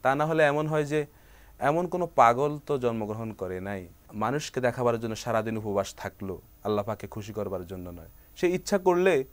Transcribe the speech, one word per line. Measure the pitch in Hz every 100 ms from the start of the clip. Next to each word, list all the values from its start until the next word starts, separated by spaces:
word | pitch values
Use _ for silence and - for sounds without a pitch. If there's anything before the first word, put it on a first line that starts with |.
তা | 131 139
না | 151
হলে | 160
এমন | 151 147 156
হয় | 156 147
যে | 151 147 - - - - -
এমন | 135 160 175
কোনো | 180 170 -
পাগল | 120 120 147 147 -
তো | 143
জন্মগ্রহণ | 123 113 107 107 113
করে | 101 92 92
নাই, | 95 98 90 - -
মানুষকে | 107 110 143 - -
দেখাবার | 123 123 120 117
জন্য | 113 110
সারাদিন | - 113 110 110
উপবাস | 107 101 95 -
থাকলো, | 98 - 98 87 - -
আল্লাহ | 104 104 101
পাককে | 107 104
খুশি | 110 101
করবার | 107 98 92 87
জন্য | 92 90
নয়। | 87 82 - - -
সে | 180
ইচ্ছা | 180 - 202
করলে | 185 175 185 151 131